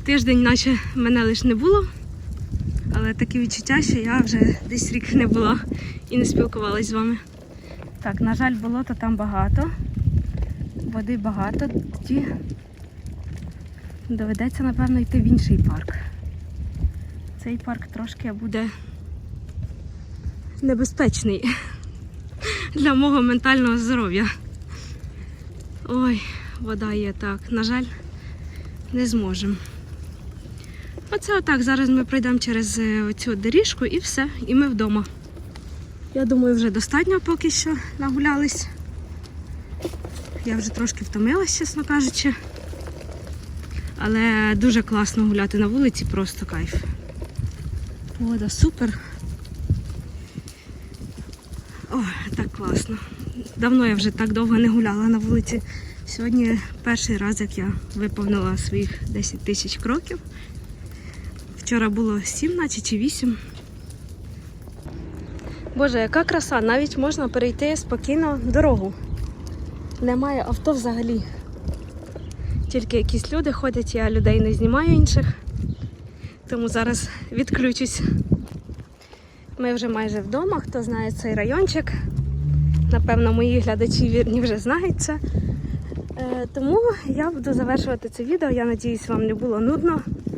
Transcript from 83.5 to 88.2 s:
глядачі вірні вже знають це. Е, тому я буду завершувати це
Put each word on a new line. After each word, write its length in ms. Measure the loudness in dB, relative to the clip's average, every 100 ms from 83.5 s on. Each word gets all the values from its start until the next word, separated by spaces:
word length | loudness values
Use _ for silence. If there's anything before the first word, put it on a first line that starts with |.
| 4
глядачі 480 | 2 2 2 4 4
вірні 320 | 4 4 2
вже 180 | 2 0
знають 420 | 0 2 2 0
це. 180 | -2 -2 0 0 0 -2 -4 -6 -6 -8 -8 -6
Е, 280 | -4 -4 -4
тому 260 | -2 4 6 4 2 -2
я 240 | 0 0
буду 220 | 0 0
завершувати 560 | 2 2 2 2 -2 -6
це 160 | -6